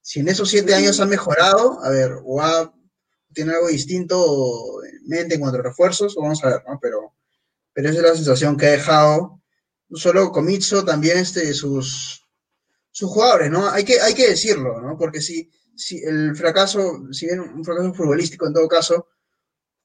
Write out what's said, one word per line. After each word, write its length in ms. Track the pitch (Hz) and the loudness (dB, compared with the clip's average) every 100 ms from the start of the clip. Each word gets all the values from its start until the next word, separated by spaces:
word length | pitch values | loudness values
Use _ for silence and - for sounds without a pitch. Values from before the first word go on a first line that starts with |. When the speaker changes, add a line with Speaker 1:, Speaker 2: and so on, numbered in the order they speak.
Speaker 1:
Si 200 | - 147 | -12 -4
en 80 | 151 | -2
esos 200 | 190 196 | 0 2
siete 180 | 208 190 | 2 4
Speaker 2:
Sí. 20 | |
Speaker 1:
años 260 | 190 202 196 | 4 4 2
ha 60 | 196 | 0
mejorado, 760 | 202 180 151 180 202 240 - | 0 0 2 4 6 4 0
a 60 | 135 | -2
ver, 220 | 135 127 123 | 0 0 -4
o 160 | 131 135 | -6 -2
ha, 320 | 156 165 160 _ _ _ _ _ _ | 0 0 -2 _ _ _ _ _ _
tiene 200 | - 156 | -8 -2
algo 140 | 165 170 | 0 0
distinto 1120 | 147 135 180 175 180 170 143 127 117 117 - | 0 -2 -4 -2 2 2 2 0 -4 -10 -12
en 220 | - - - | -16 -18 -8
mente 260 | 160 170 160 | -6 -2 -2
en 40 | |
cuanto 180 | 139 127 | -2 -2
a 40 | |
refuerzos, 540 | 131 - 180 185 202 202 | -6 0 0 2 -4 -4
vamos 260 | - - | -4 -2
a 40 | 131 | 0
ver, 140 | 117 - | -2 -6
¿no? 100 | 139 | -8
Pero, 320 | 120 107 - _ _ _ _ _ _ | -6 -6 -10 _ _ _ _ _ _
pero 160 | - 143 | -6 -2
esa 80 | 165 | 2
es 60 | 170 | 2
la 60 | 165 | 2
sensación 400 | 147 127 147 139 | 2 2 2 2
que 100 | 147 | 4
ha 40 | |
dejado, 680 | 143 - 156 151 151 185 - _ _ _ _ _ | 2 4 4 6 4 -2 -12 _ _ _ _ _
no 100 | 160 | -2
solo 340 | 180 180 190 | 2 4 2
Comiso, 520 | - 160 196 190 196 | 0 0 0 0 0
también, 340 | 180 151 151 180 | 0 0 2 2
este, 360 | 180 180 160 | 0 -4 -4
sus, 720 | 143 143 139 131 - - - _ _ _ _ _ _ _ | -4 -4 -4 -6 -8 -12 -16 _ _ _ _ _ _ _
sus 180 | - 185 | -10 -4
jugadores, 400 | 196 240 - 151 | 2 4 4 2
¿no? 180 | 165 196 | 0 0
Hay 160 | - | -2
que, 160 | 202 247 | 2 2
hay 140 | 220 | 2
que 140 | 240 247 | 4 2
decirlo, 500 | 180 220 180 131 113 | 2 0 -2 -2 -6
¿no? 180 | 127 156 | -10 -6
Porque 220 | 165 156 | -6 -6
si, 300 | 151 165 165 _ _ - | -8 -8 -12 _ _ -16
si 260 | - 180 | -14 -10
el 300 | 156 156 151 151 | -6 -2 -2 -2
fracaso, 680 | 170 160 196 202 190 160 135 | 0 2 0 0 -4 -4 -12
si 140 | 135 165 | -10 -6
bien 140 | 180 | -6
un 240 | 170 139 | -8 -12
fracaso 300 | 160 170 185 | -6 -4 -4
futbolístico 520 | 180 160 143 175 - 160 | -2 -2 0 -2 -4 -2
en 80 | |
todo 140 | 156 160 | 0 2
caso, 400 | 165 160 170 - _ _ _ _ _ _ _ | 2 2 -2 -4 _ _ _ _ _ _ _